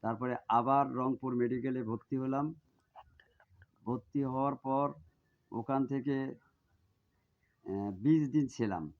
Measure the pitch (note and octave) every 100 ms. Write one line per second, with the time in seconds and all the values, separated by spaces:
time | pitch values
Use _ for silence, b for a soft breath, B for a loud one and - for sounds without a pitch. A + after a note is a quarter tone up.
0 | A2+ A2+ B2 B2 - A2+ A#2+ C#3 C#3 B2
1 | C3 C3 C3 B2 A#2+ B2+ C3 B2+ A2+ A2+
2 | - C3 C3 C3+ D3 D#3+ _ _ _ -
3 | - _ - _ _ _ - _ - B2
4 | - D3 C3+ C3 C#3 C3+ C3 C3+ C#3+ C#3+
5 | - _ _ _ _ A2+ A#2 C3+ C3+ C#3
6 | C3 C3+ C3+ A#2+ _ _ _ _ _ _
7 | _ _ _ _ _ _ - G2 G2+ F#2+
8 | A#2 D#3+ D3 C#3+ C3+ - A2 F2+ D#2 -